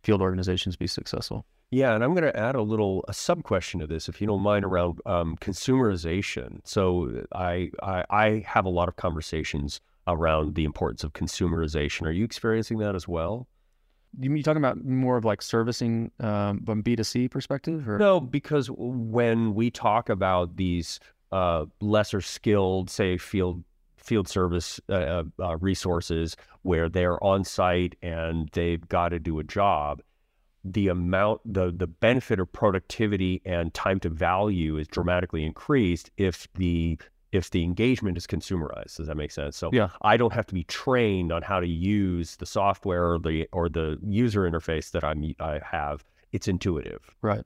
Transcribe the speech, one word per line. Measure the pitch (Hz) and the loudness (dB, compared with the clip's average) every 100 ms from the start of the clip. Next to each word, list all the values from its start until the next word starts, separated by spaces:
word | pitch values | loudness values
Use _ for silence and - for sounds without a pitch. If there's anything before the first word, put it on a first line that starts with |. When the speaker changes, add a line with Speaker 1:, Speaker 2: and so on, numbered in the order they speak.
Speaker 1:
field | - 101 | 4 4
organizations | 95 92 92 87 95 87 | 4 2 0 0 -2 -4
be | - | -6
successful. | - - - - 110 - _ _ | -6 -6 -8 -6 -8 -10 _ _
Speaker 2:
Yeah, | 127 131 | 2 4
and | 110 | 4
I'm | 123 | 2
gonna | 180 151 | 2 2
add | - 110 | 0 0
a | 135 | 0
little, | 107 107 104 95 - | 0 2 2 0 -4
a | |
sub | - - 180 | -6 -2 -2
question | - 98 - 85 | 0 -2 0 -6
to | 76 | -4
this, | 80 - | -6 -6
if | - | -4
you | 104 | -2
don't | 101 | 2
mind, | 101 104 | 2 2
around, | 95 92 87 87 110 | 2 2 0 -2 -2
um, | 87 82 80 | 0 0 -4
consumerization. | - 92 - 131 117 90 82 92 - - 62 - | -6 -4 2 4 4 2 -2 -2 -2 -6 -10 -14
So | - 107 92 90 64 58 - | -4 2 2 2 0 -6 -8
I, | - 90 87 92 - | -4 -2 -2 -4 -6
I, | 98 92 - | -4 -4 0
I | 104 110 110 101 | 2 2 2 0
have | 113 95 | 0 2
a | |
lot | 87 87 | 0 0
of | - | -2
conversations | 92 80 - 80 73 76 73 - _ _ - | -4 -4 -4 -4 -4 -4 -6 -8 _ _ -4
around | 82 82 78 76 | 0 2 2 0
the | 80 | 0
importance | 76 - 80 60 | -2 0 -4 -4
of | 78 | -10
consumerization. | - 78 - 90 82 80 76 73 - 80 | -6 -6 0 0 0 -2 -2 -2 -2 -2
Are | |
you | 82 | -2
experiencing | 113 - 117 110 110 113 | -2 -2 -2 0 -2 -2
that | 104 | -2
as | 95 85 | -2 -4
well? | 85 82 113 127 _ _ _ _ _ _ - | -2 -2 -4 -10 _ _ _ _ _ _ -6
Speaker 1:
You | 131 | -2
mean, | 151 | 0
you | |
talking | 147 156 | 2 4
about | 135 - | 2 0
more | 135 131 127 123 | 0 2 4 2
of, | 110 | 2
like, | 101 | 0
servicing, | - 117 113 120 120 113 117 - | 0 0 2 0 0 0 -4 -4
um, | 113 104 101 101 | -2 0 0 -2
from | 117 110 | -2 0
B | 104 117 | 2 0
two | |
C | 104 - 123 | 0 0 0
perspective, | 139 - 139 - 160 123 | -2 -4 -4 -2 -4 -2
or? | 104 | 4
Speaker 2:
No, | 208 180 | 6 4
because | 127 143 - 151 123 | 2 -4 0 0 0
when | - 120 127 113 117 117 117 113 | -6 -4 -4 0 2 4 4 2
we | 101 117 | 2 0
talk | - 113 110 113 | 2 2 2 2
about | 101 95 90 87 - | 2 4 4 2 0
these, | 92 87 82 - - _ _ | 0 0 -2 -10 -16 _ _
uh, | 95 90 82 78 _ | 0 2 0 -2 _
lesser | 104 107 101 101 | 2 2 2 -2
skilled, | - - - 104 95 92 90 | -4 -4 2 4 4 2 -2
say, | - 95 90 | 0 0 0
field, | - 101 90 90 - _ _ _ | -2 0 0 -2 -10 _ _ _
field | - 113 92 | 0 0 2
service, | 98 92 87 - - - | 0 0 0 -4 -10 -4
uh, | |
uh, | 98 82 85 80 - | -2 0 -2 -4 -6
uh, | 90 82 | -4 -2
resources | 95 92 92 85 - 82 82 - - - | 0 0 0 -2 0 -2 -2 -6 -20 -8
where | 92 82 82 | 0 2 2
they're | 90 90 85 | 2 2 2
on | 98 98 | 2 2
site | 95 - 92 90 90 - | 0 0 2 2 0 -4
and | 87 82 82 82 78 | -8 -6 -4 -4 -2
they've | - 85 85 80 | -2 0 -2 -2
gotta | 90 85 87 | 0 0 -2
do | 82 78 | -4 -4
a | |
job, | 76 101 101 80 73 69 _ _ _ _ _ _ | -4 0 2 2 -2 -6 _ _ _ _ _ _
the | 95 104 98 | -4 0 2
amount, | 90 87 92 107 113 | 2 2 2 2 0
the, | 117 98 90 | -2 0 0
the | 87 85 | 0 -6
benefit | - 113 127 - 104 | 2 2 2 2 -2
of | 90 | -2
productivity | - 107 92 - - 107 101 92 90 | 2 2 2 -4 -2 0 2 0 0
and | 95 87 85 | -2 -2 -2
time | - 101 95 | -2 0 0
to | 87 | -2
value | 80 85 92 107 92 78 76 | 0 2 2 2 2 0 -2
is | 78 | -4
dramatically | - 87 90 90 82 | -2 2 2 0 -2
increased | 78 - - 143 95 85 - - | -4 -6 0 4 4 0 -4 0
if | 95 - - | 0 0 -12
the, | - 90 85 82 80 - _ _ | -2 0 2 0 -2 -8 _ _
if | 95 - | -2 0
the | 90 | 0
engagement | 85 90 120 123 104 87 | 0 2 2 2 0 -4
is | - | -4
consumerized. | 85 - 92 76 - - - | -6 -4 -4 -4 -8 -14 -10
Does | 76 | -6
that | 76 | -6
make | 73 | -6
sense? | - 73 - | -6 -8 -6
So | 82 | 0
Speaker 1:
Yeah. | 120 95 - | 0 0 0
Speaker 2:
I | 107 113 | 4 6
don't | 117 | 4
have | 113 104 | 0 -4
to | |
be | 92 | -6
trained | 82 - - 127 113 95 85 | -6 -4 2 2 4 2 0
on | 85 | -2
how | - 95 | -2 -2
to | 87 | 0
use | 85 92 104 95 87 85 - | 0 2 2 2 0 -4 -10
the | 87 | -6
software | 104 101 95 98 87 87 | 0 2 0 -2 2 2
or | 85 | 2
the, | 80 80 80 | 0 -2 -2
or | 92 85 | -2 0
the | 82 80 76 | 0 -2 -4
user | 101 101 123 101 90 | -2 2 2 2 0
interface | 82 - 80 - | 0 -2 -4 -2
that | 85 | -2
I'm, | 76 76 76 - | -2 -2 -4 -4
I | 80 73 | -6 -6
have. | - 82 73 73 - _ _ | -6 -4 -4 -6 -12 _ _
It's | 101 - | -4 -2
intuitive. | 90 101 78 - - - _ | 0 0 -2 -4 -12 -16 _
Speaker 1:
Right. | 107 104 | -2 -2